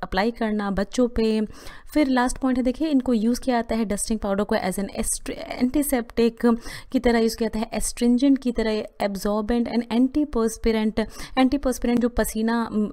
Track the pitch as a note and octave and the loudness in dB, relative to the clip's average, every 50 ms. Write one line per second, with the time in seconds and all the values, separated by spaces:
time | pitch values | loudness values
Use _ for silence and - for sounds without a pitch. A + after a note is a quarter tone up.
0 | F#3 - - F#3 G#3 A#3+ A#3 - A3+ G#3+ G#3+ G#3+ G3+ G3+ F#3+ F#3+ G3+ - - B3+ | -8 -4 -2 0 0 0 0 -2 -2 -2 0 -2 -2 -2 -2 -2 -2 0 2 2
1 | B3 A#3 - A#3 A3 A3 G#3+ A3 G#3+ - - - - - - - - - - D4+ | 2 2 2 2 2 2 2 0 0 -2 -6 -12 -16 -16 -16 -16 -16 -2 2 2
2 | D4+ C4+ B3+ B3 B3 B3+ - - C4 C4 B3+ C4 A#3 B3+ B3 - D#4+ D#4+ C#4+ C4 | 2 4 4 2 2 0 0 0 0 0 0 2 0 0 0 0 0 2 2 2
3 | B3+ C4 A#3+ G#3+ A3 A#3 B3 - - C4 A#3+ A#3 A3+ - A3+ A3+ A3+ F#3+ G#3 F#3+ | 2 2 2 2 2 2 0 0 0 0 0 0 0 0 -2 -2 0 -2 -2 -4
4 | - - A3+ G#3+ - G3+ G3 G3+ G#3 - A3 - - F#3+ F#3 G3+ G3 - - - | -2 -2 -2 -2 0 0 0 0 0 0 0 0 0 -2 -2 -2 -4 -4 -4 -4
5 | A3 - - - - - - - - - - - B3 B3+ - D4+ C#4 - C4+ A#3+ | -4 -4 -4 -6 -6 -8 -10 -10 -10 -10 -2 -2 -2 0 2 0 0 2 0 -2
6 | A3+ - - A#3 A#3 A#3 A#3 - A#3+ A#3+ A3+ A#3 - - - - - - - B3+ | -2 -2 0 2 2 2 2 2 2 2 2 2 -2 -10 -12 -14 -8 -4 -4 0
7 | - A#3+ A#3 A3+ A3+ A3+ A3+ - A3+ G#3+ A3 G#3+ A#3 - - G#3 - - - - | 2 2 4 4 2 0 0 -2 -4 -2 -2 -4 -6 -4 -4 -6 -6 -6 -2 0
8 | A#3+ A#3+ A#3+ A#3+ C#4 C#4 C4+ B3+ - B3 A#3+ A#3 A3 A3 G#3+ G#3+ G#3 - - - | 2 2 4 4 4 4 4 2 0 -2 -2 0 -2 0 -2 -2 -4 -8 -6 -4
9 | G#3 G3+ G3 F#3 - G#3 G#3 G#3+ G#3 G#3+ A#3+ A#3+ A#3 A#3 - A#3+ A#3 - A3 A#3+ | -4 -4 -2 -2 -2 -2 0 0 0 0 0 0 0 0 -2 -2 -2 0 2 2
10 | C4 C4 - D4+ D4+ D4+ D4 A3+ A3+ A3 A3 - - A3+ A3 A3 G#3+ A3 - A3+ | 2 2 2 0 -2 0 0 0 0 0 -2 0 0 0 2 2 0 0 0 -2
11 | G#3+ G#3+ - - - - - C4 C4 B3+ D4 C#4 - C4 A#3+ - - A#3+ A#3+ A#3+ | -4 -4 -6 -12 -14 -4 2 2 4 4 2 0 0 -2 -2 0 0 0 2 2
12 | B3 A#3+ A#3+ A3+ G#3+ - - G#3+ A3 A3+ A#3 A#3 A3+ A3 G#3 G#3+ G#3+ - | 2 0 0 -2 -2 -2 -2 -2 0 0 0 0 -2 -2 -2 -2 -2 -2